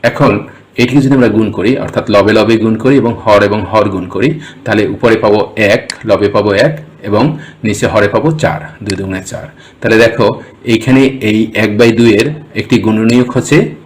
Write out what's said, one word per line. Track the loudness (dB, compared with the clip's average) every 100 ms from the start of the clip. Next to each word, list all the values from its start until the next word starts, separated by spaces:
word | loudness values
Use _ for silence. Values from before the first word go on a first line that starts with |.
এখন | -4 0 0 0 -6 -20 _ -2
এটিকে | 2 2
যদি | 2 4
আমরা | 2
গুণ | 2 -2
করি, | -2 -2 -2
অর্থাৎ | -4 -6 0
লবে | 2 4
লবে | 2 2 2
গুণ | 0 0
করি | 2 2
এবং | 0 -2 2
হর | 2
এবং | 2 -2 -2
হর | 0 0
গুণ | -4 -8
করি, | -4 -2 -4 -12 -14 -4
তাহলে | -2 -2
উপরে | 0 0 2
পাবো | 2 0 0 -2
এক, | 0 0 -2 -14 -2
লবে | 0 2
পাবো | 0 0
এক | 0 0 -2 -14 -16
এবং | -4 0 0 -2 -12 -8
নিচে | -6 -4 -2
হরে | 0 0
পাবো | 0 -2
চার, | -2 -4 -4 -10 -14
দুই | -8 -6
দুগুণে | -6 -8
চার। | -10 -14 -14 -20 -20 -8
তাহলে | 0 4
দেখো, | 4 4 0 0 -12 -16
এইখানে | -2 -2 2 2 2 0
এই | -2 0 -2 -2
এক | -2 2
by | 2
দুইয়ের | 4 4 4 0 -4 -12 -10
একটি | 0 0
গুণনীয়ক | 2 0 2 2 2
হচ্ছে | -2 0 0 0 -6